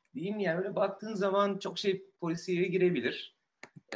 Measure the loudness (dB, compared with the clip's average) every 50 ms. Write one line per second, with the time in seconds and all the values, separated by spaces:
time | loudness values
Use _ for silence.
0 | _ _ -8 -6 -4 -4 -2 -2 0 0 0 0 -2 -2 0 0 0 0 0 -4
1 | -8 -6 -2 0 0 2 4 4 4 4 2 -2 -4 -6 -6 -2 0 0 0 0
2 | -2 -12 _ -6 -4 -2 -2 -2 -2 -2 0 2 2 2 4 4 4 4 4 4
3 | 0 0 -2 -4 -8 -12 _ _ _ _ _ _ -20 -20 -20 -18 _ -8 -4